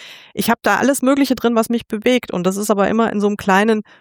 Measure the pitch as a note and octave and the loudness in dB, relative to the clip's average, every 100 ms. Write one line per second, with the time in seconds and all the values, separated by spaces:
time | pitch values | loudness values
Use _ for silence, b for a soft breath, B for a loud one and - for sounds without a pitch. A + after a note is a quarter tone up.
0 | B B B - G3 A#3 - G3+ B3 C#4 | B B B -6 -2 0 0 0 2 2
1 | B3+ C#4 C#4 B3 A#3 A#3 A3+ A#3 - G#3+ | 2 2 0 0 0 0 0 -2 -4 -4
2 | A3+ B3 - F3+ F3 G3 G#3 G3+ F#3+ A3 | 0 0 -2 -4 -2 -2 -2 0 2 2
3 | A3+ G#3 G3+ G#3 - F#3+ G#3+ A3 b b | 0 0 -2 -2 2 2 4 0 b b